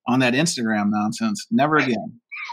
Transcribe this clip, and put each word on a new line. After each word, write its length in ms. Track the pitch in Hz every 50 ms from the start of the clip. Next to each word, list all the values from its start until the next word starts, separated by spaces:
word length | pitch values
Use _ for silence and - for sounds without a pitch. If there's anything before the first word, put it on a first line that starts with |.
| -
on 120 | - 123 131
that 140 | 131 123 117
Instagram 520 | 139 170 170 - - 117 110 110 107 101 104
nonsense. 560 | 107 107 104 110 117 - 113 110 104 98 - -
Never 260 | 113 120 139 151 156
again. 440 | 151 135 131 113 104 - - - - _ _ - - - -